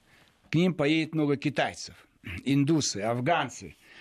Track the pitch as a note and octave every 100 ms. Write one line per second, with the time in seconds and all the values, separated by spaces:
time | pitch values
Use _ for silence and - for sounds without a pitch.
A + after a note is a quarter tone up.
0 | _ _ _ _ _ D#3+ F#3 D#3 C#3+ D#3+
1 | D#3 D#3+ C#3+ C#3+ D3+ C#3+ B2 - - -
2 | _ _ - F2 B2 C#3 C#3+ D#3+ B2 G2+
3 | G#2+ A#2+ B2+ E3 C3+ - E2+ - - -